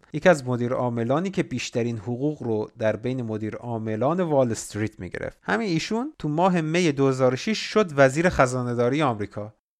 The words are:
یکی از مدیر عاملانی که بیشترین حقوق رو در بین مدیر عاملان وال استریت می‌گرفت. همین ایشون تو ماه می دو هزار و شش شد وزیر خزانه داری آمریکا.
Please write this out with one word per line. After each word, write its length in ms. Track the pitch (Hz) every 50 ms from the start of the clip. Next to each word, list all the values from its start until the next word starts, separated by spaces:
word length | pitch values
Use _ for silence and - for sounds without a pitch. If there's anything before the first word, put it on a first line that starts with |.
| _ _ -
یکی 160 | 151 - 185
از 180 | 170 143 123
مدیر 260 | 127 123 117 120 120 127
عاملانی 560 | 117 123 123 120 117 113 117 135 160 190 196
که 140 | 190 185 139
بیشترین 540 | - 127 120 - - - 123 117 120 117
حقوق 460 | 110 92 120 123 123 139 151 151 - 135
رو 260 | 117 110 107 107 - _ 117
در 160 | 110 107 107
بین 260 | 107 113 123 131 131
مدیر 340 | 117 110 110 104 107 107 110
عاملان 640 | - 120 120 117 113 110 110 110 110 123 143 170 185
وال 320 | 180 160 147 135 131 120
استریت 480 | 107 - - - - 104 107 104 - -
می‌گرفت. 380 | 92 87 - - - - - _ -
همین 240 | - 202 226 233
ایشون 460 | 196 165 156 - - 214 233 262 311 - -
تو 100 | - 151
ماه 320 | 147 165 180 190 180 170
می 300 | 156 156 160 180 180 156
دو 160 | 135 139 135
هزار 260 | 135 131 127 131 127 127
و 20 |
شش 220 | 127 - 220 214
شد 340 | - - - - 214 208 170 143
وزیر 340 | 143 139 131 127 160 170 180
خزانه 460 | - - 135 123 127 127 123 120 120
داری 260 | 120 120 120 135 156
آمریکا. 520 | 156 131 113 104 101 - - 104 104 107 _ _ _ _ _ _